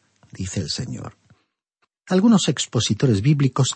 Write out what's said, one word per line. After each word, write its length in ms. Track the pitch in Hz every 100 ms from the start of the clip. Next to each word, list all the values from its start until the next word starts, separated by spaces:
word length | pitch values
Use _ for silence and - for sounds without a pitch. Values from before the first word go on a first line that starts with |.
| _ _ _
dice 280 | - 92 -
el 100 | 76
Señor. 480 | - 64 64 - - _ _ _ _ _ _ _ _ -
Algunos 420 | 185 233 202 -
expositores 720 | 135 - 120 - 104 135 95
bíblicos 480 | 127 147 135 - 131